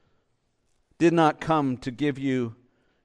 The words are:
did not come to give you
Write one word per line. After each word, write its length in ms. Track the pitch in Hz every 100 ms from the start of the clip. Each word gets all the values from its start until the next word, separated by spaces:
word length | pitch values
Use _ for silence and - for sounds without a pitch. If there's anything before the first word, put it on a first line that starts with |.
| _ _ _ _ _ _ _ _ _ _
did 140 | 165
not 280 | 165 156 151
come 360 | - 160 143 123
to 120 | -
give 300 | 117 147 135
you 360 | 135 131 120 110 _ _ _ _